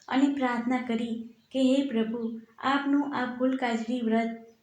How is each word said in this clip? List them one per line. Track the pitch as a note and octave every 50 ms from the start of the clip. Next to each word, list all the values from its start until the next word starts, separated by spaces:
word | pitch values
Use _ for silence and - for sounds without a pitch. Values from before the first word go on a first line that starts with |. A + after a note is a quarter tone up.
| - -
અને | - C4 C#4 C#4+ C#4
પ્રાર્થના | C#4 B3+ B3 A#3+ A#3 A#3 B3 B3+ B3
કરી | A#3+ - A3+ A3+ A#3+ A3+ A3+ - - - - _ _ _
કે, | - C4
"હે | C4 B3+ C4 C#4+ C#4
પ્રભુ, | - A3+ A3+ A3 A3 A3+ A#3+ A#3 A#3 A#3 A3+ - - _ -
આપનું | - C4 C#4 C#4+ C#4 C#4 C#4+ C#4+ C#4+ C#4+ C#4
આ | A#3+ B3 B3 A#3+ -
ફૂલકાજળી | B3+ C4 C4 B3+ B3+ A#3+ A3+ A3+ A3+ - B3+ B3
વ્રત | A3+ A3 A3 A3+ A3+ A3+ A3+ - - - - _